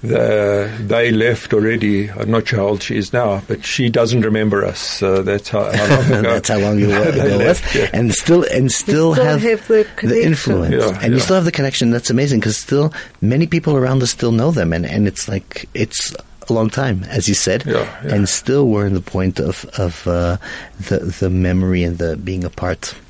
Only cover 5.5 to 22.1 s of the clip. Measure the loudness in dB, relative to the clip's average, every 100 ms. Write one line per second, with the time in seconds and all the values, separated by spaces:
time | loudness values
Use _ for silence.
5.5 | -4 -2 0 2 2 4 2 2 0 0
6.5 | 0 2 2 2 2 2 2 2 2 2
7.5 | 2 0 -2 0 0 0 0 4 4 4
8.5 | 2 2 0 0 2 4 4 2 2 0
9.5 | -2 2 2 2 -2 0 2 2 2 0
10.5 | 0 2 2 0 0 0 2 4 2 2
11.5 | 0 -2 2 2 2 2 0 2 2 0
12.5 | -2 0 0 0 -2 -16 -4 0 2 2
13.5 | 0 0 2 2 2 0 0 0 2 2
14.5 | 2 0 0 -2 0 0 -2 -6 -6 -8
15.5 | -16 -12 -6 -4 -2 -6 -8 -18 -20 -4
16.5 | 0 0 0 -2 -2 -4 -4 0 0 0
17.5 | -2 0 -2 -2 -8 -4 0 0 -2 0
18.5 | 2 2 2 0 -2 -4 -2 -2 0 -4
19.5 | -4 -8 -4 -4 -4 -2 0 0 -2 -6
20.5 | -16 -16 -14 -4 -2 -2 -4 -2 0 2
21.5 | 2 2 0 0 -2 -4